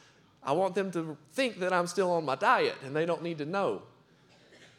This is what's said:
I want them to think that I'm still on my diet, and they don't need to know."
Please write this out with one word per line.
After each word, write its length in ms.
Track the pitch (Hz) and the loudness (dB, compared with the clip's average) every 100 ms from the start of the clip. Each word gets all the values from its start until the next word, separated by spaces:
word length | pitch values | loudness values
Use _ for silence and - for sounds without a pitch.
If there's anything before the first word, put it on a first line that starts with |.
| - _ _ _ | -20 _ _ _
I 120 | - | -2
want 220 | 156 190 185 | 0 2 0
them 160 | 190 | -2
to 260 | 170 160 147 - | -4 -6 -10 -12
think 260 | - 262 180 | -2 -2 0
that 140 | 185 | 0
I'm 140 | 180 175 | 2 0
still 240 | 185 180 | 0 2
on 120 | 170 | 2
my 120 | 151 135 | 0 0
diet, 400 | 214 226 147 - 135 | 4 4 4 -2 -6
and 100 | 151 | -2
they 100 | 170 | 0
don't 180 | 165 | -2
need 160 | 170 160 | -4 -6
to 60 | 147 | -4
know." 360 | 196 175 95 - - _ _ _ - - - - | 0 0 -2 -8 -20 _ _ _ -20 -20 -20 -20